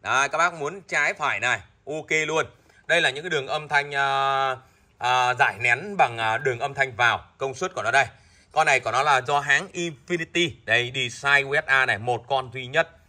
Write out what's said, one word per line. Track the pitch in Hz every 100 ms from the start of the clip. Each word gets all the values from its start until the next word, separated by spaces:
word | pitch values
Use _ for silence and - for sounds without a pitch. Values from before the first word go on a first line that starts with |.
Đấy, | 98 127 139
các | 147
bác | 175
muốn | 170 143 190
trái | 175 165 147
phải | 196 143 104
này, | 120 113 - _ -
ok | 151 151 156 156
luôn. | 156 127 _ _ _ -
Đây | 165
là | 156
những | 135
cái | 175
đường | 156 135
âm | 151 151
thanh, | 143 143
à, | 143 139 139 135 135 135 127 - _ _ _
à, | 123 127 123
giải | 123 131 98
nén | 123 120 202 196
bằng, | 135 117
à, | 113 113
đường | 135 117
âm | 139
thanh | 135 135 123
vào, | 120 98 - _
công | 135
suất | 131 180
của | 127
nó | 107
đây. | 135 131 - _ _ _
Con | 147 156
này | 135
của | 120
nó | 117
là | 147 135
do | 127 143
hãng | 139 143 190
Infinity. | 180 170 151 - 175 165 170 170 -
Đây, | - 113 123
design | 135 123 - 139 143 135
U |
S | 147 -
A | 135 127
này, | 107
một | 110 117 -
con | 139 127
duy | 131 123
nhất | 147 160 -